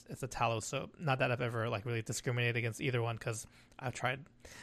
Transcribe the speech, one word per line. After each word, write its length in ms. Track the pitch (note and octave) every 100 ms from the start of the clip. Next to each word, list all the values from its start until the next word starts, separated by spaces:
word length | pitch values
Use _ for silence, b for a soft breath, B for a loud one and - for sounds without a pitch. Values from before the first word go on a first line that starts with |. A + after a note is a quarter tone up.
| -
it's 120 | -
a 40 | C3
tallow 340 | - A#2 A2+
soap. 340 | - C3+ - -
Not 220 | D#3 C3
that 100 | C3
I've 80 | B2
ever, 280 | B2 A#2 A2+
like, 160 | G2+ A#2+
really 160 | A#2
discriminated 540 | A2 A#2 C3 A#2+ A#2+ A#2
against 240 | A2+ G#2+
either 180 | C3+ A#2+
one, 160 | A#2 A2+
'cause 300 | B2 A2 - b b -
I've 160 | B2+
tried. 260 | - B2+ C3+ - - B B